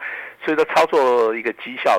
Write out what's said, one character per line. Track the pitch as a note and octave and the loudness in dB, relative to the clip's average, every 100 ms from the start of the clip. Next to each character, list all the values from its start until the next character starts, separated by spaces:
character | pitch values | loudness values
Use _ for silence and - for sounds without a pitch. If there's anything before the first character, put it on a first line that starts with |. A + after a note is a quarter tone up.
| - - - - | -4 -12 -14 -10
所 | - | -4
以 | D#3 | -2
说 | D#3 | 0
操 | - E3 | 2 2
作 | E3 B2+ B2 A2+ | 2 4 4 2
一 | A2+ | 0
个 | A2+ | -4
绩 | A2 - B2+ | -8 -10 -4
效 | C3+ | 0